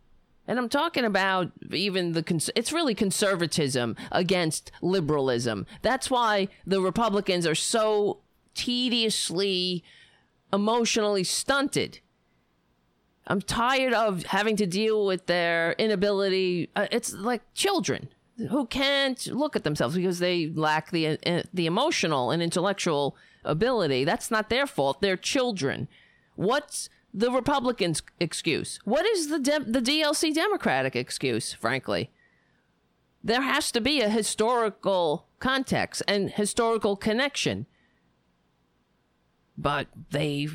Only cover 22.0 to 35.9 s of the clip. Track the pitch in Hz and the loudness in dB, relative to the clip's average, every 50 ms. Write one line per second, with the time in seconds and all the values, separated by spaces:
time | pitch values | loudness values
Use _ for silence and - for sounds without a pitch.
22 | - 170 151 135 123 113 143 170 170 170 - 180 170 202 196 - - 180 156 143 | 0 0 0 0 2 2 0 0 0 0 0 0 0 0 0 0 0 0 0 2
23 | 143 135 - - - - - _ - - 151 160 214 254 262 220 180 143 135 127 | 0 0 -2 -6 -16 -20 -20 _ -4 -2 0 0 2 2 2 2 2 2 2 2
24 | 139 160 208 254 - - 233 220 214 - 226 254 285 277 - - 269 139 - - | 2 2 0 -2 -2 -2 -2 -2 0 0 0 0 0 0 0 0 0 0 0 0
25 | 202 196 185 180 - - - 277 254 247 208 185 135 135 - 58 131 - - - | 0 0 0 0 -2 -2 0 0 2 0 0 -2 -2 -2 -2 -4 -6 -10 -12 -16
26 | - _ _ _ _ _ _ - 165 202 254 294 294 - - - - - _ _ | -20 _ _ _ _ _ _ -4 0 0 0 0 -2 -4 -8 -10 -10 -12 _ _
27 | _ _ - 190 226 247 247 269 - 277 294 277 240 254 240 - 190 170 156 - | _ _ -4 0 0 2 2 2 2 2 0 0 2 0 0 0 0 0 0 -2
28 | - - _ - 170 151 - - - 165 135 92 - - - - - - 233 302 | -6 -8 _ -4 -4 -4 -4 -4 -2 0 0 0 -2 -4 -10 -10 -4 -2 0 2
29 | 359 440 453 370 320 294 302 330 254 277 294 302 269 208 226 269 233 247 294 311 | 2 2 2 0 0 -2 -2 -2 0 0 0 0 0 0 -2 0 0 2 0 2
30 | 311 294 302 - - 320 294 320 339 427 415 330 - 208 135 131 131 131 - 120 | 2 0 0 0 0 0 0 2 0 0 0 0 0 0 2 2 0 0 0 -2
31 | 123 - - - - 131 117 110 - - - - - 113 131 131 - - 104 87 | -4 -4 -6 -4 -2 0 0 0 -2 -4 -8 -6 -4 -2 -2 -2 -2 -2 -2 -2
32 | 104 - _ _ _ _ _ _ _ _ _ _ _ _ _ _ _ _ _ _ | -2 -4 _ _ _ _ _ _ _ _ _ _ _ _ _ _ _ _ _ _
33 | _ _ _ _ - 185 226 254 269 262 254 285 311 - - 240 214 269 302 285 | _ _ _ _ -2 0 0 2 2 2 0 0 0 0 -2 0 0 2 2 2
34 | 220 208 214 233 202 - - - 214 226 254 240 226 214 196 - - 185 196 180 | 2 2 2 2 0 0 0 0 2 2 2 2 0 0 -2 -4 -2 0 2 2
35 | 175 156 147 170 - _ _ - - 254 269 269 262 - 180 123 92 - | 2 2 0 -2 -4 _ _ -4 -2 0 0 0 0 0 0 0 0 -2